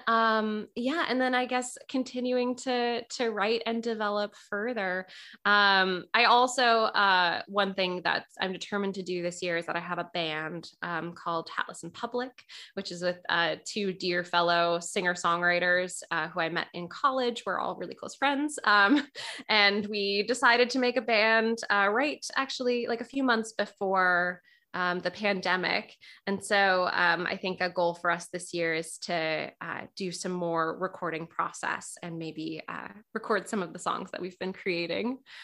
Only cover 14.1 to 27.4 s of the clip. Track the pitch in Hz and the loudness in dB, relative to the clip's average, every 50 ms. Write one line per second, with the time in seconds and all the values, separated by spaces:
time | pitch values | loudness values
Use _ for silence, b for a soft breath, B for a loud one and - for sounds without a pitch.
14.1 | 175 175 175 175 - 175 170 170 170 170 170 170 170 170 170 - - 208 180 180 | -2 -2 -2 0 2 2 4 4 4 4 4 2 2 0 -2 -4 -2 -2 0 0
15.1 | 180 175 - 175 170 175 175 175 175 175 180 180 180 180 180 180 - - - - | 0 0 0 0 0 2 2 2 2 4 4 4 2 2 2 -2 -6 -10 -8 -4
16.1 | 170 165 156 165 165 175 165 160 170 170 - - - 180 175 170 - - - 269 | -4 -2 -2 -2 -2 -2 -2 0 0 -2 -4 -4 -6 -10 -10 -10 -6 0 0 0
17.1 | 262 262 247 240 233 240 - 202 180 - - - 175 185 180 - - - - - | 2 2 0 -2 -2 -4 -4 -4 -2 -2 -2 -4 -4 -6 -8 -10 -10 -12 -12 -12
18.1 | - - 269 277 285 269 294 302 294 - - 220 208 208 202 202 277 294 277 - | -6 0 0 0 2 2 -2 -2 -4 -2 2 4 6 6 8 8 6 4 4 0
19.1 | - - - - - - - - 214 214 202 202 202 208 202 208 214 208 202 196 | -8 -12 -12 -10 -10 -10 -4 2 4 6 6 6 4 2 -2 -2 -2 -2 -2 0
20.1 | 202 202 208 220 262 262 277 240 233 240 247 233 240 262 247 247 240 262 - - | 0 0 0 0 0 4 6 6 6 6 6 4 2 2 2 2 2 0 0 2
21.1 | 226 208 214 220 220 226 220 226 226 226 - - 208 202 202 202 208 240 285 302 | 4 6 6 6 6 6 4 4 2 0 0 0 2 4 4 4 4 2 2 0
22.1 | - - - - - - 269 269 - - 254 247 247 240 233 - 233 233 233 - | -2 -4 -8 -6 -4 -2 -2 -2 -4 -4 0 0 0 0 0 -2 -4 -4 -6 -6
23.1 | - 277 269 254 233 220 220 220 - - 208 202 - - 202 190 190 185 185 180 | -4 0 2 2 2 2 0 -2 -4 -4 -6 -4 -4 -4 -2 0 2 4 4 4
24.1 | 180 175 180 180 180 - _ _ _ _ _ _ - 175 180 180 175 180 180 180 | 4 2 2 0 -4 -8 _ _ _ _ _ _ -6 -4 -2 -2 -2 -2 -2 -4
25.1 | 180 - 214 202 202 185 180 185 180 185 180 165 - 208 214 - - _ b b | -4 -2 0 0 0 0 2 0 0 2 2 0 0 -2 -2 -6 -16 _ b b
26.1 | b b b 202 196 190 - - 214 202 196 196 185 185 180 - - - 175 175 | b b b -4 -4 -4 -2 2 4 4 6 6 4 4 2 2 2 2 4 4
27.1 | 170 170 180 - - 196 | 4 2 0 -2 -4 -4